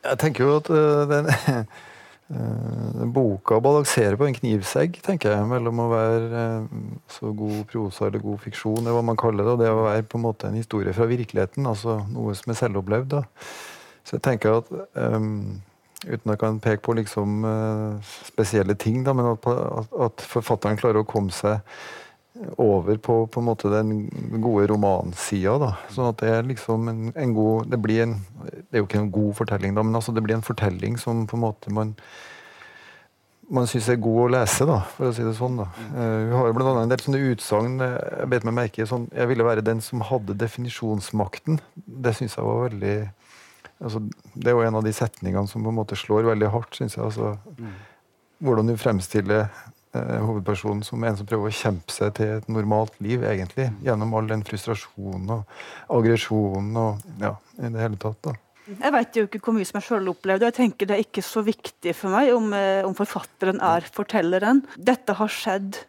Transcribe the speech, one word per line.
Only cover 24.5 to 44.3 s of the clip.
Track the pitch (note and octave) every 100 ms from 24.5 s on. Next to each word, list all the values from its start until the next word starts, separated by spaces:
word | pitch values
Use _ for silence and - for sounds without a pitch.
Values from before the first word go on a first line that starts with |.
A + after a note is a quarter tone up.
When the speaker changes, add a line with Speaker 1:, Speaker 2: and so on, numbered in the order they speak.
| G#2 G2+
Speaker 1:
romansida, | G#2+ G#2 F#2 F2 F2+ - G2+ F#2+ B2+
da. | C3+ G2 -
Sånn | - B2
at | A2
det | A2+
er | A2+ A#2+
liksom | B2 - A2+ A2+
en, | A2+ A2+ D#3+
en | C3
god, | A2 A2 A2 A2+
det | A#2+
blir | G#2+ A2
en, | A#2 G#2 F#2+ -
det | - - - A#2
er |
jo | G2
ikke | G#2
en | G#2
god | G2 G#2 G2+
fortelling, | A#2 G2+ G2
da, | G#2
men | A2 A2+
altså | A2
det | A2+
blir | A2 A2+
en |
fortelling | G#2+ A2+ G#2 F2+ G2+ A#2
som | - A#2 G#2+
på | A#2
en | A2+
måte | G#2 -
man, | G#2 G#2+ G#2+ - - - - - - - - - - _ _ _ _ -
man | C#3 A#2+
synes | B2 A2
er | B2
god | A2+ A2+
å | B2
lese, | B2+ A2 - C#3+
da, | A#2+ F#2
for | - C3
å | A#2
si |
det | A2+ A2
sånn, | B2+ B2
da. | G2 F2 A2 B2
Eh, | A2+ A2 A2
vi | B2
har | A#2+
jo | A2+
blant | C3
annet | B2+ A2+
en |
del | B2
sånne | - C3+ C3+
utsagn, | A#2 - G#2+ A#2 C3
eh, | B2+ B2 - -
jeg | C3
bet | B2+ A2+
meg | A#2+
merke | A#2 -
i | A2
sånn, | B2 A#2
«Jeg | - B2
ville | B2+ A#2
være | A2
den | A2 A2+
som | - B2
hadde | - C3 G2+ G2+
definisjonsmakten.» | A#2 - B2 - A2+ G#2+ - A2 F#2+ - - D#3 - - -
Det | B2+ B2 A2
synes | A#2 -
jeg |
var | A2 A2+ B2
veldig, | G#2 G2+ G#2 G#2+ - _ - - _ - _
altså, | A#2 A2 G#2 - -